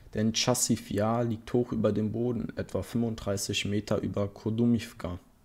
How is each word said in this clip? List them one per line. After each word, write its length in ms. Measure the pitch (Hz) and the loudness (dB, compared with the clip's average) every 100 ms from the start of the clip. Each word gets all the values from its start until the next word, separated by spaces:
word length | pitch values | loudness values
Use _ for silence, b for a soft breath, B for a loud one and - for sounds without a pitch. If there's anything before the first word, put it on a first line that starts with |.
| B | B
denn 180 | 107 110 | 0 0
Chassiv 560 | 110 - 123 - 117 - | 2 2 2 2 0 0
Yar 360 | 98 107 117 120 | 0 2 2 0
liegt 260 | 110 - | -4 0
hoch 220 | 123 123 | 0 0
über 180 | 117 107 | 2 2
dem 220 | 104 110 | 2 0
Boden, 400 | 107 120 117 - - | 0 -2 -2 -4 -6
etwa 260 | - 98 | -4 -4
fünfunddreißig 840 | 90 117 117 107 - 98 - 104 101 | -2 0 0 -2 -4 -2 -2 -2 0
Meter 340 | 104 104 110 | -2 0 0
über 300 | - 101 101 | 0 -2 -4
Kodomivka. 920 | - - 110 120 117 - - 85 90 - _ | -4 -4 2 4 4 0 -8 -8 -8 -10 _